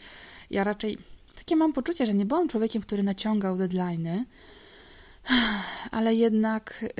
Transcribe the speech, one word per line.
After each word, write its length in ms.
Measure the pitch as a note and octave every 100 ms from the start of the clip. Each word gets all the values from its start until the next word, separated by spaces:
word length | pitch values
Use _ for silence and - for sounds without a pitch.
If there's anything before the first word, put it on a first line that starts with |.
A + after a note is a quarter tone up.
| - - - - -
ja 140 | G3+
raczej 340 | G3 G#3 G#3+ G#3 - - - -
takie 200 | - D#4+
mam 180 | D#4+
poczucie, 320 | D4+ B3+ E4+ A#3
że 80 |
nie 120 | G3+ G3+
byłam 220 | D#4 E4
człowiekiem, 340 | A3 A3 A3
który 220 | F#3+ G3+
naciągał 540 | G3 F#3+ G#3+ G#3+ F#3+ F#3
deadline'y, 680 | F#3+ F#3 F3+ E3+ E3 F3+ B3+ - - - - - - - - - - B3+ A3+ G#3 F#3+ - -
ale 240 | A3 A3+ A3+
jednak, 680 | A#3 G#3+ A3 A3 - - A3